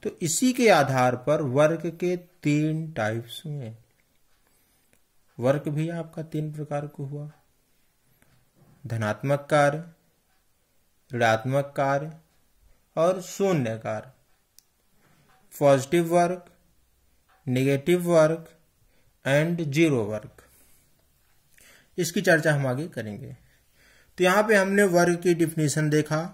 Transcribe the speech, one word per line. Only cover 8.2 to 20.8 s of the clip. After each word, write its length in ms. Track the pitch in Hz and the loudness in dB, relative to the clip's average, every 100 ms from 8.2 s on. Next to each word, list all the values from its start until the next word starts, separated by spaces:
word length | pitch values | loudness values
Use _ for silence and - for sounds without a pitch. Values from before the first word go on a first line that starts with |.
| _ _ _ _ _ _ | _ _ _ _ _ _
धनात्मक 600 | 120 113 107 107 139 139 - | -10 -4 -4 -4 -2 -2 0
कार्य, 340 | 151 143 151 170 _ _ _ _ _ _ _ _ _ _ _ _ | 2 2 0 -12 _ _ _ _ _ _ _ _ _ _ _ _
ऋणात्मक 600 | 120 117 110 127 139 139 - | 0 2 2 0 -4 -4 -2
कार्य 360 | 139 139 156 160 _ _ _ _ _ _ _ - | -2 -2 -4 -16 _ _ _ _ _ _ _ -2
और 260 | 165 190 | 0 -2
शून्य 540 | 180 - 196 170 117 110 | -8 -4 0 0 -2 -6
कार्य, 340 | 104 110 120 _ _ _ _ _ _ _ _ _ _ _ _ _ _ | -8 -8 -10 _ _ _ _ _ _ _ _ _ _ _ _ _ _
पॉजिटिव 600 | - 143 139 123 170 165 | 0 4 4 2 -2 2
वर्क, 320 | 175 175 180 - _ _ _ _ _ _ _ _ _ - | 2 2 -2 -12 _ _ _ _ _ _ _ _ _ -4
नेगेटिव 600 | 127 135 139 139 180 175 | 0 0 0 2 0 4
वर्क 400 | 165 156 165 - _ _ _ _ _ _ _ 131 | 4 4 2 -8 _ _ _ _ _ _ _ -2
and 360 | 139 160 170 156 | 0 0 -2 -2
zero 320 | 139 165 131 104 | 2 2 2 -2
work। 380 | 107 - - _ _ _ _ | -6 -12 -20 _ _ _ _